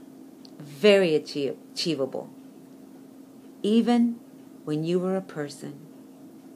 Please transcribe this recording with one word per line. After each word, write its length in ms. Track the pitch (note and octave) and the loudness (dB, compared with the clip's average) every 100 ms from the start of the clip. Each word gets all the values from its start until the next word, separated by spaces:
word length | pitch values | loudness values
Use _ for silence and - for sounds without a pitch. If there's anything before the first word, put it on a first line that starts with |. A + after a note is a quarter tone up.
| - - - - - - | -20 -20 -20 -20 -20 -18
Very 520 | D3 C#3+ G3+ G3 F3+ | -18 2 6 6 6
achie-, 460 | D3+ - D3 C3+ - - | 2 -2 -6 -6 -6 -12
achievable. 560 | - F3 C#3 C3 - - - - - - - - - - - - - - - | -6 -4 -2 -4 -6 -12 -16 -20 -20 -20 -20 -20 -20 -20 -20 -20 -20 -20 -6
Even 580 | G3+ A3+ A3 A#3+ A#3 A#3 - - - - - | 2 4 4 4 2 0 -12 -20 -20 -14 -6
when 180 | D3+ | -4
you 160 | D#3+ F3+ | 0 0
were 160 | F#3 F#3+ | 0 -4
a 60 | |
person 580 | F#3+ D#3 C#3+ - C#3+ C#3 - - - - - - - | -6 -8 -10 -10 -14 -14 -18 -20 -20 -20 -20 -20 -20